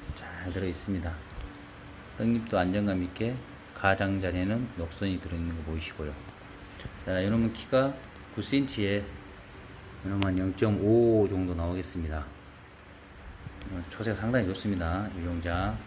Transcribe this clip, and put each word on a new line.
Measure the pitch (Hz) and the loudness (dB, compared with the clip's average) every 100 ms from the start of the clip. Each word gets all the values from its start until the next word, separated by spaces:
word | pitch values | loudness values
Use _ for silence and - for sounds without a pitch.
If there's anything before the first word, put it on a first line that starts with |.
| - | -10
잘 | - - 85 90 | -10 -10 -8 -4
들어 | 90 92 | -2 -2
있습니다. | 80 - 92 85 82 - - - - - - - - - - | -2 -2 -2 -2 -6 -10 -10 -10 -12 -16 -16 -16 -16 -12 -2
떡잎도 | 113 117 113 101 | 2 2 2 4
안정감 | 90 101 101 92 | 4 4 4 2
있게, | 90 - 113 127 - - - | 0 -2 -2 -2 -8 -14 -16
가장자리에는 | - 98 95 98 98 92 90 92 117 127 87 | 2 4 4 2 2 0 0 2 0 -2 -4
녹선이 | 82 - 98 87 | -6 -2 -2 -2
들어 | 85 85 | -4 -4
있는 | 82 82 | -2 -4
거 | 78 | -4
보이시고요. | 80 - - 76 73 - - - - - - - - | -4 -6 -6 -6 -6 -12 -16 -16 -16 -16 -12 -12 -8
자, | - 92 | -2 2
이놈은 | 98 113 113 | 4 4 2
키가 | - - 131 135 139 - - - | 0 2 4 4 0 -12 -16 -10
구 | - | -6
센치에 | - 139 135 - 101 101 101 - - - - - - - - - | 2 2 2 0 2 2 -2 -10 -14 -16 -16 -16 -16 -16 -16 -8
이놈은 | 95 98 98 92 | -2 2 2 2
영점오 | 95 92 110 101 101 117 117 110 98 | 2 4 4 6 8 8 8 8 6
정도 | 92 90 | 4 2
나오겠습니다. | 85 85 92 85 87 80 78 73 - - - - - - - - - - - - - - 90 85 | 2 0 0 -2 -4 -2 -2 -6 -12 -16 -18 -18 -20 -20 -20 -18 -16 -16 -14 -14 -12 -8 -8 -8
초세가 | - 110 98 | -4 -2 0
상당히 | 110 127 92 | 2 4 2
좋습니다. | 95 107 92 82 92 104 87 | 0 0 2 2 2 0 -2
이 | |
종자 | 85 85 85 87 101 113 | -2 -2 0 2 2 -2